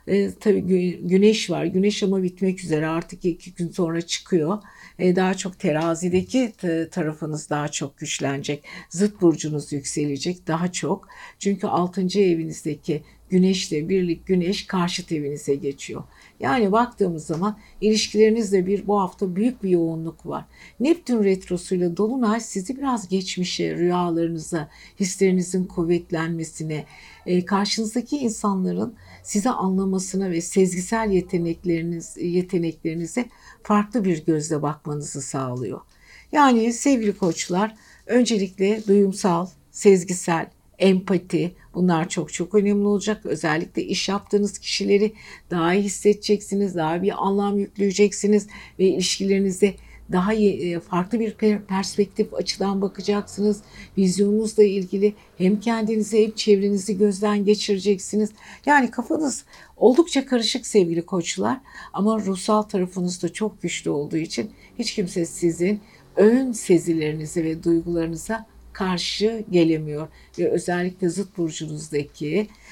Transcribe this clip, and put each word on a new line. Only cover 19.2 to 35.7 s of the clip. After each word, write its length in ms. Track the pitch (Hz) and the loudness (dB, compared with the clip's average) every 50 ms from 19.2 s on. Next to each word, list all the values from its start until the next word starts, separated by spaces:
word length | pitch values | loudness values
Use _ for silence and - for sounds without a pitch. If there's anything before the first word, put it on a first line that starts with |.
| 208 190 170 | -6 -4 -2
büyük 280 | 185 220 254 254 - 202 | 0 0 0 -2 -2 -2
bir 60 | 185 | 0
yoğunluk 560 | 180 170 165 165 160 160 160 165 156 - - | 2 2 2 0 -2 -4 -8 -8 -10 -12 -12
var. 200 | 156 143 151 - - - - - - - - | -10 -10 -10 -10 -12 -20 -20 -20 -20 -6 -2
Neptün 440 | 233 302 339 339 - - 240 226 202 | 0 2 2 0 0 0 0 2 4
retrosuyla 720 | 196 190 190 - - 180 175 - - 190 180 180 175 170 | 2 2 0 -2 -4 -6 -6 -2 -2 -2 0 0 0 0
dolunay 440 | 180 208 226 262 269 240 214 220 233 | 0 0 0 0 0 2 2 0 0
sizi 360 | 226 - - 196 185 - 254 | -4 -6 -6 -6 -6 -6 -8
biraz 300 | 269 277 269 247 226 180 | -4 -2 -2 -2 -2 -2
geçmişe, 680 | - 185 190 185 - - 185 180 180 - - 170 165 160 | -2 -2 -2 -2 -4 -4 -4 -4 -4 -2 -4 -2 -2 0
rüyalarınıza, 920 | 160 175 175 175 180 175 175 165 165 170 165 170 160 156 - 180 160 147 - - - - - _ - | 0 0 2 2 2 0 0 0 0 0 -2 -2 -6 -6 -6 -6 -6 -6 -8 -12 -20 -20 -20 _ -4
hislerinizin 640 | 202 180 - - 196 190 185 185 175 180 - 185 180 | -4 -4 0 2 2 4 4 2 0 0 -2 -2 -2
kuvvetlenmesine, 1200 | 185 - 185 165 165 175 170 175 - 170 160 160 165 170 165 160 156 - - 160 156 151 147 147 - - - - - - - - | -2 -2 -2 0 0 0 0 0 -4 -4 -4 -2 -2 -4 -6 -6 -8 -10 -10 -8 -6 -6 -8 -8 -12 -18 -20 -20 -20 -20 -14 -4
e, 200 | - 180 180 175 | 0 0 0 2
karşınızdaki 720 | - 202 196 202 196 - 220 226 220 - 247 240 - 294 | 2 0 0 0 0 -2 -2 -4 -2 -4 -4 -4 -2 -4
insanların 800 | 294 262 226 214 - - 208 196 190 185 180 175 180 220 240 - - - - - - - | -2 -2 -2 -2 -2 -2 -2 0 0 0 0 -2 -2 -4 -6 -8 -14 -20 -20 -20 -20 -12
sizi 260 | - - 208 185 254 | -4 -4 0 0 0
anlamasına 840 | - - 175 190 185 190 196 190 190 190 185 - - 190 196 185 | 0 0 0 0 0 0 0 0 0 -2 -2 -4 -4 -4 -2 -2
ve 100 | 170 165 | -2 -4
sezgisel 720 | 170 - - 196 190 180 175 180 180 - 226 226 226 208 | -4 0 2 4 4 4 2 -4 -4 -2 -2 -2 0 2
yetenekleriniz, 1080 | 190 180 180 - - 170 170 165 165 - - 175 170 165 165 170 170 165 165 - - | 2 0 0 0 -2 -2 -2 -2 -4 -4 -2 -2 -2 -2 -2 -4 -6 -6 -10 -12 -10
yeteneklerinize 1080 | - - 175 170 180 180 180 196 170 170 165 156 - - 165 160 170 170 165 - 247 240 - - _ - - - - - | -6 -4 0 0 0 0 0 -2 -2 -2 -2 -4 -4 -6 -6 -4 -4 -6 -4 -4 -4 -6 -6 -10 _ -20 -20 -20 -16 -2
farklı 420 | - 208 208 208 208 - 247 190 | 2 2 2 2 0 -2 -2 0
bir 200 | 190 170 156 - | 0 0 0 0
gözle 360 | 170 160 151 151 160 160 147 | 0 0 0 0 -2 -4 -2
bakmanızı 600 | 151 143 147 - _ 151 147 147 143 - - 143 | -2 -4 -6 -6 _ -8 -8 -8 -8 -10 -10 -10
sağlıyor. 600 | 131 - - 139 135 127 123 123 120 92 | -10 -6 -6 -6 -4 -4 -6 -6 -6 -8